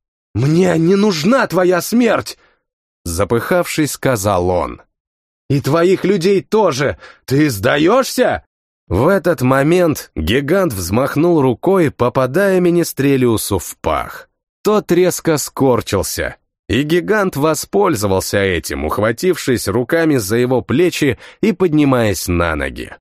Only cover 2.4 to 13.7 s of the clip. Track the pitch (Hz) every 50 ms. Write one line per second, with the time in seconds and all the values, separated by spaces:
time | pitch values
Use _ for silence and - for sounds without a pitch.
2.4 | _ _ _ _ _ _ _ _ _ _ _ _ - 87 82 87 101 90 120 117
3.4 | - - 185 175 170 - - - 151 135 - - - 135 127 104 95 104 98 90
4.4 | 90 92 90 85 71 62 58 - - _ _ _ _ _ _ _ _ _ _ _
5.4 | _ - 135 143 - 131 147 165 175 185 185 - - 180 208 185 160 202 202 180
6.4 | - - - 220 208 170 127 131 147 117 - - - - - _ _ - 127 143
7.4 | 156 147 117 95 101 131 143 147 156 180 240 269 247 - - 254 240 165 113 90
8.4 | - _ _ _ _ _ _ _ _ - 85 98 127 175 202 190 - 180 160 -
9.4 | 127 127 135 135 139 156 175 185 175 160 131 - - - - - 78 82 110 139
10.4 | 143 135 175 196 185 160 110 95 87 85 101 120 143 143 - 143 165 175 170 156
11.4 | 131 131 113 - - 175 196 190 165 135 - - 120 123 - 135 131 123 135 185
12.4 | 202 196 190 180 180 175 170 175 160 - - - 135 139 139 131 127 120 113 101
13.4 | - - 104 87 - -